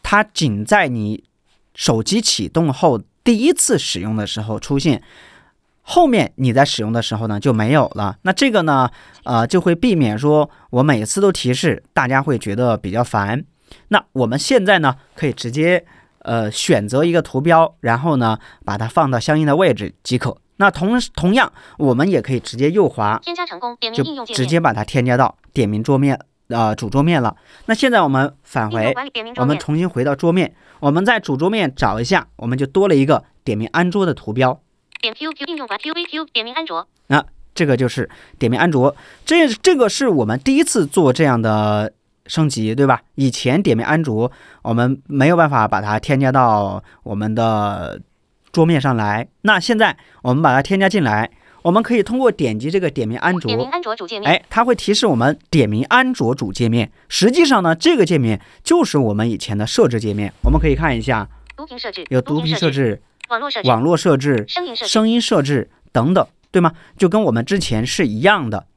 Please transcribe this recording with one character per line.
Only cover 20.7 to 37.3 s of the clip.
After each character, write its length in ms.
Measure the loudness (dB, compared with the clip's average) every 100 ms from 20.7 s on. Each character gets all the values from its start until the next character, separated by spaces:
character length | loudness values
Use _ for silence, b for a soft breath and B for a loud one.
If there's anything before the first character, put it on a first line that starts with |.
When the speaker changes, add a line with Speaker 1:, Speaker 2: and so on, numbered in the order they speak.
Speaker 1:
同， 280 | 2 -2 -2 -2 -2
同 180 | 0
样， 180 | 2 0 B B B
我 140 | 0
们 160 | 2 2
也 140 | 0
可 100 | -2
以 80 | -6
直 160 | -6 -2
接 140 | 0
右 180 | 2 0
滑， 300 | 0 -2 -2
Speaker 2:
添 120 | -6
加 100 | -8
成 140 | -8 -8
功， 180 | -12 -8
点 120 | -8
名 120 | -4
应 100 | -4
用 100 | -6
界 80 | -10
面。 60 | -6
Speaker 1:
就 60 |
直 40 | -2
接 120 | 0
把 120 | 0
它 120 | -2
添 200 | -4 -2
加 120 | 0 2
到 200 | 0 -2 _
点 160 | -2 -2
名 140 | -2
桌 160 | 0 2
面， 200 | 2 -2 -8 _ _
呃， 260 | -2 -2
主 140 | -2 -2
桌 140 | 0
面 180 | 2 2
了。 160 | 0 -4 b b -4
那 80 |
现 160 | 0 2
在 100 | 2
我 80 | 2
们 240 | 2 0 -4
返 260 | _ -4 -4
回， 100 | -2
Speaker 2:
应 40 |
用 80 | -2
管 120 | -2 -8
理， 40 |
点 140 | -10
名 100 | -12
桌 80 | -4
面。 0 |
Speaker 1:
我 40 | -2
们 120 | -2
重 180 | -2 -2
新 120 | -2
回 160 | -2
到 100 | -2
桌 160 | 0 0
面， 240 | 0 -2 b b b
我 120 | 0
们 140 | 0
在 140 | 2 0
主 180 | -2 -2
桌 140 | 0
面 240 | 0 -2
找 260 | 0 -2 -2
一 40 |
下， 240 | 0 -2 -2 -10
我 100 | -6
们 100 | -4
就 80 |
多 220 | -2 0 4
了 80 |
一 100 | 4
个 200 | 4 2 b b
点 160 | -6 -4
名 100 | -2
安 180 | -2 0
卓 160 | 0 -2
的 80 |
图 180 | -4 -6
标。 300 | -2 0 -2 _ _ _ -10
Speaker 2:
点 120 | -10
Q 200 | -8 -12
Q， 140 | -10 -10
应 100 | -10
用 100 | -10
管 120 | -10
，Q 140 | -8
V 120 | -10
Q， 200 | -8 -10 -6
点 180 | -6
名 100 | -6
安 100 | -8
卓。 220 | -8 -8 -10 _ _
Speaker 1:
那 180 | -2 -2